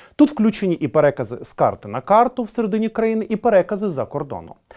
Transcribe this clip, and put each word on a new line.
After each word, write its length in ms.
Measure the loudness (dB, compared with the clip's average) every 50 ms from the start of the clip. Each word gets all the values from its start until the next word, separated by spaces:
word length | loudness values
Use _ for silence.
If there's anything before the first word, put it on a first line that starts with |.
| -20 -4 _
Тут 140 | 2 2 2
включені 440 | 2 0 0 0 0 0 -2 -2 -2
і 140 | -2 -2 -2
перекази 500 | 2 2 4 4 2 0 -4 -8 -8 -12 -12
з 100 | -10 -4
карти 360 | 0 0 0 0 -2 -8 -10
на 120 | -8 -6
карту 420 | 0 2 4 4 4 4 0 -4 -8
всередині 460 | -6 -4 -4 -2 -2 0 -2 -2 -2
країни, 380 | -2 -2 -2 0 0 -2 -2 -2
і 80 | -2
перекази 520 | -2 2 4 4 4 4 2 0 -4 -2 -2
за 160 | -2 -2 -4
кордоном. 500 | -4 -4 -6 -6 -8 -10 -12 -12 -14 -18 _ _ _ -20